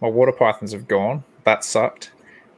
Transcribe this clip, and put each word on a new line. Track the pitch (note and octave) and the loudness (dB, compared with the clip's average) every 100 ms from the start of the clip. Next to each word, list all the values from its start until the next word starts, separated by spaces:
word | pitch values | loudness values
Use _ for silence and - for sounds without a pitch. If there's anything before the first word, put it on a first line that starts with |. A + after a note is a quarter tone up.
My | A#2 | -2
water | A#2 B2+ | 2 2
pythons | B2 A2+ G#2+ G#2 | 2 0 0 -6
have | G#2 A#2+ | -8 -2
gone. | G2 G#2 C#3+ - _ | 0 0 -4 -10 _
That | - G#2+ | 0 0
sucked. | - A2 A#2+ - - _ _ - _ | 0 -2 -2 -4 -20 _ _ -20 _